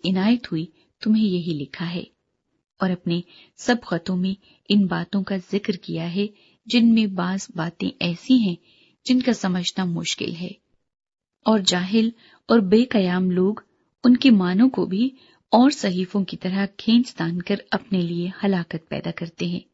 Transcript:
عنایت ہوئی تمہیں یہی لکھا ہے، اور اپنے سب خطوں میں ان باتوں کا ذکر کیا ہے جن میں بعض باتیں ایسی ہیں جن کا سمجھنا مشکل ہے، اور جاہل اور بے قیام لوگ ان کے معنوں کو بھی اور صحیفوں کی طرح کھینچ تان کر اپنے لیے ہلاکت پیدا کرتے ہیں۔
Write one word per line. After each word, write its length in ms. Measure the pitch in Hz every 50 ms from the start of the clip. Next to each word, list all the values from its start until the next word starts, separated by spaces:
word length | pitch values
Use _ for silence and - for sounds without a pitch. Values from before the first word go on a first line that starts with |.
| -
عنایت 480 | 170 190 185 190 220 240 240 - -
ہوئی 140 | 175 160 165 - _ _ _ _ _ _
تمہیں 220 | - 214 220 220 220
یہی 300 | 202 185 175 165 175 160
لکھا 400 | 143 143 - - - 170 170 175
ہے، 100 | 180 - - _ _ _ _ _ _ _ _ _ _ _ _ _ _
اور 100 | 190 180
اپنے 300 | 180 180 _ 175 170 175 175 _ - - - _ _ -
سب 220 | - - 240 240 -
خطوں 320 | - 180 165 - - 185
میں 160 | 180 185 190 196 - _ _ _ _ _ -
ان 160 | 202 208 196
باتوں 380 | 175 175 165 170 - - 202 185
کا 140 | - 196 190 - _
ذکر 260 | - 202 202 - 190
کیا 360 | 175 - - 165 165 165 175 170
ہے 100 | 202 208 208 - _ _ _ _ _ _
جن 260 | 226 233 247 226 233 226
میں 120 | 220 220 202 190
بعض 320 | 180 175 180 190 190 - - -
باتیں 340 | 170 160 170 - _ 185 185 - _
ایسی 380 | - 175 170 - - - 262 254
ہیں 160 | 220 185 170 - _ _ _ _ _ _ _ _ _
جن 160 | - 254 254
کا 120 | 254 254 226
سمجھنا 520 | - - 190 180 180 180 - - 190 185
مشکل 480 | 175 170 165 165 - - - - - 175
ہے، 140 | 165 180 180 202 _ _ _ _ _ _ _ _ _ _ _ _ _ _ _ _ _ _
اور 140 | 220 220 214 185
جاہل 420 | - 180 180 180 185 208 226 220 226 - _ _ _ _ _ _ -
اور 100 | 226 233 196 180
بے 140 | 208 226 247
قیام 440 | 254 - 214 185 180 180 185 185 180
لوگ 300 | 180 180 185 196 214 - - _ _ _ _ _ _ _ -
ان 140 | 247 247
کے 140 | 240 - 269
معنوں 380 | 226 196 180 175 185 196 247 262
کو 160 | 254 196 175
بھی 240 | 175 185 202 247 269 - _ _ _ _ _ _ _
اور 180 | - 220 254 285
صحیفوں 520 | 294 - - 202 180 180 185 180 - 202 190
کی 120 | - -
طرح 280 | - - 180 185 196 202 196 -
کھینچ 360 | - - - 226 240 254 - -
تان 260 | - 165 170 170 180
کر 140 | 175 - 202 202 - _
اپنے 300 | - 190 - - 196 180
لیے 280 | 175 170 170 170 175 185 185 - -
ہلاکت 440 | 196 196 175 170 - - 160 - _
پیدا 220 | - 143 - 170
کرتے 340 | 165 - 175 170 - - 175
ہیں۔ 140 | 170 175 - - _